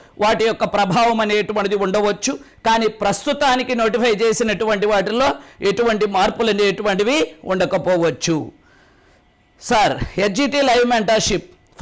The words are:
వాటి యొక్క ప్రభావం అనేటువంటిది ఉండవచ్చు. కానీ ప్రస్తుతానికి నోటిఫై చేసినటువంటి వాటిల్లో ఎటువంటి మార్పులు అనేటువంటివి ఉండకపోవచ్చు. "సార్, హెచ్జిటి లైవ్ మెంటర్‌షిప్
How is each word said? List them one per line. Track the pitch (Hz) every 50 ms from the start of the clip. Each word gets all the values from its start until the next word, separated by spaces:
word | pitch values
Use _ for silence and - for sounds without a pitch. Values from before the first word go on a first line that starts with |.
| - - _ -
వాటి | 208 220 220 190 220
యొక్క | 226 214 - 214
ప్రభావం | 185 - 202 202 185 170 240 233 233 226 220
అనేటువంటిది | 220 208 208 214 202 - 208 208 196 196 208
ఉండవచ్చు. | 196 202 185 190 214 208 208 202 202 - 262 285 - - - - _ -
కానీ | 226 226 226 226
ప్రస్తుతానికి | 214 220 - 202 202 202 - - 294 285 285 294 269 254 254 254 254 254
నోటిఫై | 233 226 220 214 220 240 240 208
చేసినటువంటి | 185 226 226 214 - 233 220 202 170 226 214 214 196 208
వాటిల్లో | 208 214 196 185 202 220 247 269 285 339 - - - - -
ఎటువంటి | - 202 202 233 233 233 214 196 214
మార్పులు | 202 202 185 196 214 - - 233 220
అనేటువంటివి | 208 202 208 202 185 - 208 208 190 185 202 233 285 311 - - - - -
ఉండకపోవచ్చు. | - 185 190 180 - 190 175 - 180 185 170 170 160 139 - - 170 165 147 123 - - _ _ _ _ _ _ _ _ _ _ _ _ _ _ _ _ _ _ _ _ _
"సార్, | - - 247 - 190 151 131 127 - - - 180
హెచ్జిటి | 196 208 185 240 285 254 277 285
లైవ్ | 277 254 233 247 240
మెంటర్‌షిప్ | 240 247 226 202 202 220 214 - - 202 170 - - - _ _ _ _ -